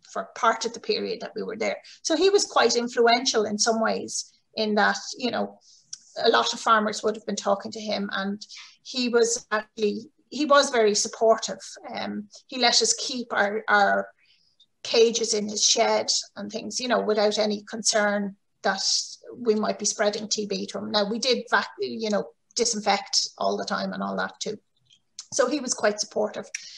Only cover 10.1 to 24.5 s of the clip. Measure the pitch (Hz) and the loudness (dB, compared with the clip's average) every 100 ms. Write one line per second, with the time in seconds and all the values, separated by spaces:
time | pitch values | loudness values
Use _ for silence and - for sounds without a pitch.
10.1 | _ - 240 302 285 269 240 220 208 - | _ -10 -2 4 6 6 4 4 4 -2
11.1 | - 220 214 - 190 - - 277 214 202 | 2 4 4 0 -10 -12 -16 -12 -8 -6
12.1 | 208 208 - - 262 240 240 226 - - | -6 -10 -16 -10 0 2 4 2 0 -4
13.1 | 254 233 208 202 214 - 208 196 196 196 | -6 -4 0 0 0 2 4 6 2 -2
14.1 | _ _ _ _ _ _ _ - 233 226 | _ _ _ _ _ _ _ 0 4 6
15.1 | 214 220 208 208 208 - 240 214 214 220 | 4 0 -2 -2 0 2 4 4 2 2
16.1 | - - - 202 220 214 208 247 214 196 | -2 -4 -12 -10 -8 -8 -6 0 0 2
17.1 | 214 208 214 214 208 - 233 214 220 208 | 2 2 2 0 -2 -6 -6 0 2 2
18.1 | 202 202 196 _ _ 214 196 - - - | 0 -4 -8 _ _ -2 -2 0 -2 -4
19.1 | - - - 233 214 208 196 208 - 208 | -12 -18 -6 0 0 0 -2 -2 0 0
20.1 | 214 220 - 208 190 196 202 214 214 196 | 0 -4 -4 -4 -4 -6 -8 -4 0 0
21.1 | 226 262 233 - 214 - - 392 233 220 | -2 0 0 2 0 0 -6 -8 -4 -2
22.1 | 202 190 - _ - 226 214 208 196 - | -2 -4 -12 _ -2 -2 0 0 0 0
23.1 | - - - 196 202 - 196 196 - - | -2 -2 -2 -2 -2 -2 -4 -4 -6 -6
24.1 | 190 190 - - | -4 -6 -6 -8